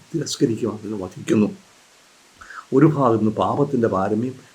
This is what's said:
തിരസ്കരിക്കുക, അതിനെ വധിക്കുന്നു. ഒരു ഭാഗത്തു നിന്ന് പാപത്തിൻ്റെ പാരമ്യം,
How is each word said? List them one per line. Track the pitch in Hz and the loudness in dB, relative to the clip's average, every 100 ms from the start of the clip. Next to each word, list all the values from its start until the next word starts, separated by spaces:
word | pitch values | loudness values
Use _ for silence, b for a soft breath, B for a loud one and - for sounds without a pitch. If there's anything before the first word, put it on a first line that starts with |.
തിരസ്കരിക്കുക, | - 160 - - 113 110 110 | -8 -8 -6 -2 -2 0 -4
അതിനെ | 107 101 107 | -6 -10 -8
വധിക്കുന്നു. | 90 - - 110 98 - _ _ _ _ _ _ _ _ B B B | -10 -10 0 2 2 -2 _ _ _ _ _ _ _ _ B B B
ഒരു | 131 156 | 4 4
ഭാഗത്തു | 139 127 113 | 4 2 2
നിന്ന് | 107 101 | 0 0
പാപത്തിൻ്റെ | 95 123 143 127 110 | -2 0 0 0 0
പാരമ്യം, | 95 101 107 127 123 B | 0 0 -2 -4 -8 B